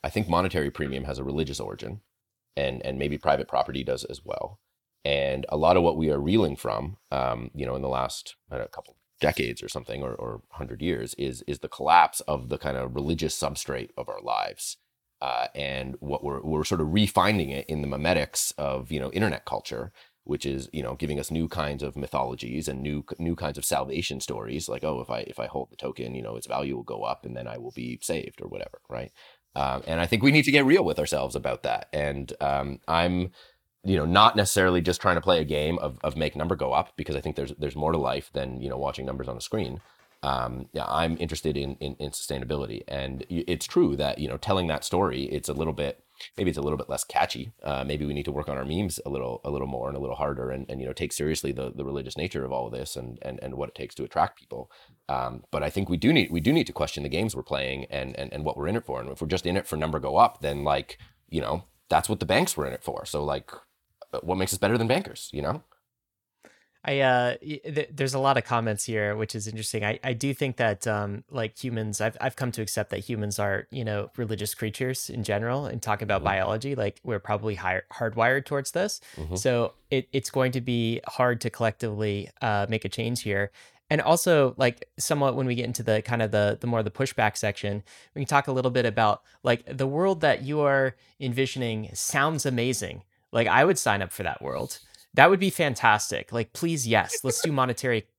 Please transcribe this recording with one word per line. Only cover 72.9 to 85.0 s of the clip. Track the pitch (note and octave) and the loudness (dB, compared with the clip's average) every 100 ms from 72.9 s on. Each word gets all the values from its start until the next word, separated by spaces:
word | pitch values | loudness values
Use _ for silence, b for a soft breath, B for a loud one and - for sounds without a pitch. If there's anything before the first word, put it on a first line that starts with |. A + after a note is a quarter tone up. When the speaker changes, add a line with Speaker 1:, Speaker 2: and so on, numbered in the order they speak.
Speaker 2:
that | G2 | -4
humans | - A2+ G#2 G2+ | -4 -4 -2 0
are, | G2+ G2 - | 0 0 -4
you | C3+ | -6
know, | A2 G#2 - - | -2 -2 -4 -6
religious | A2+ G#2+ G#2+ | -4 -2 -4
creatures | - A2 - B2+ C3 - | -4 -4 -2 -4 -4 -6
in | B2+ | -6
general, | G#2 G#2 A#2 C3 C#3+ | 0 0 0 -2 -2
and | A#2 | -6
talk | A2 G#2 | -2 -2
about | G#2 G2 | 0 0
Speaker 1:
Mm-hmm. | G2+ | 2
Speaker 2:
biology, | G2 F#2+ A2 C3+ | 0 0 -2 -2
like, | C3+ G#2 - | -2 -2 -4
we're | - G#2 | -6 -4
probably | - G#2 G#2+ | -2 -2 -2
hi-, | G2 F#2 F#2 - | -2 -2 -2 -4
hardwired | - A2+ A2 A#2 C3+ | -4 -4 2 4 4
towards | C3+ C#3+ C3+ | 0 -4 -2
this. | C#3+ G#3 - B B | -2 -2 -4 B B
Speaker 1:
Mm-hmm. | D#2+ F#2 | -6 0
Speaker 2:
So | C3 A#2+ A#2 - _ | 2 4 2 -2 _
it, | C3+ B2+ | -2 0
it's | C#3 - | -4 -2
going | C3+ B2+ | 0 2
to | B2+ | 0
be | B2 A#2+ A2+ A2+ - | 0 2 2 0 -6
hard | - B2 A#2+ | 2 2 4
to | A#2 | -2
collectively, | - A2+ - A2+ G#2 G#2+ G2+ - _ | 0 0 0 -4 -2 0 -2 -6 _
uh, | A#2 G#2 G#2 | 0 2 0
make | A2 | -2
a | A2 | -4
change | - A#2 A#2+ | -4 -4 -2
here. | G#2+ G2+ G2+ B B B _ | 0 0 0 B B B _
And | D3+ | 2
also, | - E3+ F#3 D#3 C3 - | 4 4 6 6 6 4
like, | B2+ A#2+ - | 2 2 -16
somewhat | - | -6